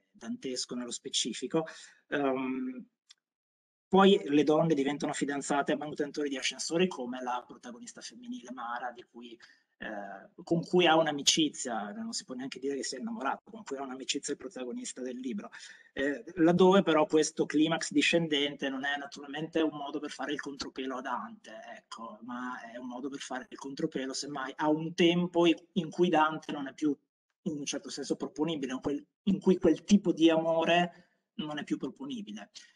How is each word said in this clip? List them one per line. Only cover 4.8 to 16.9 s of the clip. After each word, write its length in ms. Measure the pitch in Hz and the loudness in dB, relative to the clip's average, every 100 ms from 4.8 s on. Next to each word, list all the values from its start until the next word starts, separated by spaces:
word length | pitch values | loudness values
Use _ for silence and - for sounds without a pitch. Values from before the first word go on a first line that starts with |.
| 135 147 151 | 2 -2 -4
fidanzate 580 | - 139 143 - 143 139 | -2 -2 -2 0 0 0
a 40 | 147 | -2
manutentori 520 | 151 147 143 151 143 | -2 -4 -4 -2 -4
di 80 | 131 | -2
ascensori 500 | - 127 - 165 185 | -4 -6 -2 2 2
come 340 | - 123 127 | 0 -8 -6
la 220 | 123 123 - | -4 -6 -8
protagonista 560 | 117 123 117 120 - | -16 -16 -16 -18 -16
femminile 500 | - 117 120 123 120 | -18 -16 -12 -12 -12
Mara, 400 | 127 120 120 123 | -12 -8 -8 -8
di 120 | 120 | -12
cui, 340 | 117 120 120 117 - _ _ _ | -18 -18 -18 -18 -20 _ _ _
eh, 500 | 113 104 98 95 - - | -10 -8 -10 -14 -18 -20
con 180 | - 170 | -2 -2
cui 240 | - 180 165 | 2 4 6
ha 80 | 160 | 6
un'amicizia, 960 | 156 143 - - 147 - 127 110 104 | 4 0 0 2 0 -2 -6 -6 -6
non 220 | 110 113 | -8 -8
si 100 | 117 | -10
può 120 | - 123 | -10 -10
neanche 240 | 135 131 | -10 -8
dire 160 | 135 135 | -6 -4
che 80 | |
sia 160 | - 127 | -6 -8
innamorato, 520 | 113 113 135 - - | -8 -6 -4 -6 -10
con 120 | - | -16
cui 140 | - 135 | -10 -10
ha 40 | |
un'amicizia 520 | 135 131 123 139 - | -8 -8 -6 -6 -6
il 60 | 143 | -8
protagonista 600 | 127 127 123 123 123 135 | -10 -10 -8 -8 -10 -10
del 160 | 127 123 | -8 -8
libro, 320 | 127 101 - - - - _ | -6 -8 -10 -16 -20 -20 _
eh, 320 | - 139 139 - - | -4 -2 -2 -6 4
laddove 480 | 165 175 185 196 | 4 8 8 8
però 220 | 170 | 6